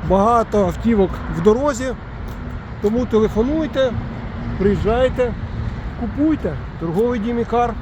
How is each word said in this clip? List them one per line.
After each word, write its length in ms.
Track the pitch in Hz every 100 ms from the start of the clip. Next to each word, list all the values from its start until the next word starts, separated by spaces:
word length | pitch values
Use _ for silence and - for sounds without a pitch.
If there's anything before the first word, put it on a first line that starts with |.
| 160
Багато 580 | 190 208 233 214 208 190
автівок 440 | - 226 220 180 - - 160
в 60 |
дорозі. 500 | 175 226 294 226 262 214 - - - - - - - -
Тому 240 | 202 226 247
телефонуйте, 840 | 220 220 202 240 311 302 269 262 - - - - - - -
приїжджайте, 760 | 190 185 190 233 254 - 247 196 - - - - - -
купуйте. 560 | 233 262 311 302 190 139 - -
Торговий 400 | 165 165 240 247
дім 200 | 220 233
Ікар 340 | 226 233 240 -